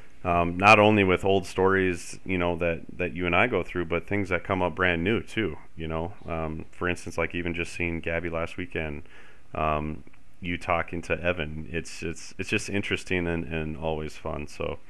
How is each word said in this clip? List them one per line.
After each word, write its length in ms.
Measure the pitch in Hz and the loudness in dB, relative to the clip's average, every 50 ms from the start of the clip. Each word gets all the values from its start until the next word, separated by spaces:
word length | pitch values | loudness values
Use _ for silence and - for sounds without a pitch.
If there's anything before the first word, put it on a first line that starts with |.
| - - - - - | -12 -12 -10 -4 -2
Um, 320 | 90 87 87 85 87 87 | 2 2 4 2 2 2
not 220 | 90 98 104 110 104 | 6 10 10 10 12
only 240 | 104 107 107 104 | 10 10 8 8
with 220 | 98 92 90 - - | 8 6 6 4 4
old 200 | 98 98 98 92 | 4 4 4 2
stories, 760 | - - 95 92 95 95 95 92 92 87 82 - - - - - | 0 2 4 4 6 6 6 4 2 0 -2 -6 -10 -12 -10 -4
you 140 | - 95 90 | -2 0 2
know, 160 | 87 87 87 80 | 2 0 0 0
that, 240 | 87 85 82 - - - - | 0 0 0 -2 -6 -10 -6
that 200 | 90 90 85 71 | -4 -4 -4 -2
you 100 | 87 90 | -2 0
and 80 | 85 85 | 2 4
I 140 | 92 117 127 | 4 4 4
go 160 | - 90 82 | 2 0 -2
through, 220 | - - 90 85 | 0 -2 -4 -2
but 200 | 80 85 85 - | 0 -2 -2 0
things 220 | - 101 104 98 90 | 0 0 0 2 0
that 160 | 90 85 - | 0 0 0
come 180 | - 98 92 | 0 0 2
up 140 | 90 87 78 | 2 0 2
brand 260 | 95 92 90 85 82 | 2 2 2 2 2
new 180 | 85 101 117 92 | 2 2 0 0
too, 360 | - - - 113 104 80 71 - - - - | -2 -4 -4 -2 -2 -2 -4 -8 -10 -12 -10
you 140 | 80 80 80 | -8 -6 -4
know. 240 | 80 80 80 95 - - - 80 | -2 -2 -4 -4 -8 -10 -8 -6
Um, 380 | 82 82 80 78 78 80 80 - | -4 -4 -4 -4 -6 -8 -10 -10
for 180 | - - 90 87 | -6 -2 0 0
instance, 300 | 87 - - 87 - 85 | 0 -2 -4 -6 -2 -2
like, 160 | 82 82 - | -2 -2 -2
even 180 | 87 85 87 | -4 -2 -2
just 200 | 82 87 82 - | -2 -2 -4 -4
seeing 260 | - - 87 85 85 80 | -4 -4 -2 -2 -2 -2
Gabby 320 | - 85 82 85 87 85 | -2 -2 -2 -2 -2 -2
last 260 | 82 80 85 - - | -2 -4 -4 -4 -6
weekend, 460 | 98 90 - - 85 78 76 71 71 - - - - - - - - - - - | -8 -8 -6 -4 -4 -4 -4 -6 -8 -10 -12 -12 -14 -14 -12 -12 -12 -12 -8 -4
um, 480 | 82 78 78 76 76 76 76 78 - - - - - - - - - | -2 0 0 2 0 0 -2 -6 -8 -10 -12 -12 -12 -12 -12 -12 -8
you 160 | 90 87 87 | -6 -4 -4
talking 460 | 82 - 90 87 82 82 - 87 85 | -4 0 0 0 0 0 -2 -6 -6
to 180 | - - 82 - | -2 -2 -2 0
Evan, 480 | 85 87 90 90 76 76 78 78 80 - | 2 0 0 0 -2 -4 -6 -8 -8 -4
it's, 320 | 82 82 - - - - 87 | -6 -6 -6 -6 -8 -6 -6
it's, 300 | 85 80 - - - - - | -6 -6 -8 -10 -10 -8 -8
it's 100 | 95 - | -4 -2
just 220 | 110 104 - - | -2 -2 -2 -2
interesting 560 | 98 101 - - 98 - - - 92 90 85 | -2 -2 0 -2 -4 -4 -2 -2 -2 0 0
and, 180 | 85 85 82 85 | 0 0 -2 -2
and 320 | 78 82 80 78 78 78 | -4 -4 -4 -4 -4 -4
always 400 | 71 80 80 80 76 78 76 - | -4 -2 -2 -2 -2 -4 -6 -8
fun. 300 | - - 80 78 73 76 | -8 -6 -6 -6 -6 -6
So 320 | - - - 78 76 73 - - | -8 -8 -6 -6 -6 -6 -8 -10